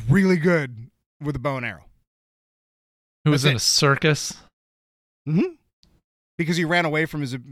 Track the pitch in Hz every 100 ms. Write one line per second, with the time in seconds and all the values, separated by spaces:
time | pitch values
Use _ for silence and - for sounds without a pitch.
0 | 113 190 190 180 175 170 135 113 113 _
1 | _ - 147 139 143 135 117 82 - _
2 | _ _ _ _ _ _ _ _ _ _
3 | _ _ 151 143 143 123 - - 147 135
4 | 156 147 - - - _ _ _ _ _
5 | _ _ - 160 359 320 _ _ _ _
6 | _ _ _ - 165 170 160 175 165 156
7 | 160 151 135 131 135